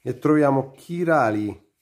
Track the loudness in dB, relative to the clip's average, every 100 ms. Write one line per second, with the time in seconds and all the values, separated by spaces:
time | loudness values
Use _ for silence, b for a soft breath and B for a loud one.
0 | -8 -4 0 2 2 0 -4 -14 -12 -6
1 | 0 2 2 -2 -6 -10 _ _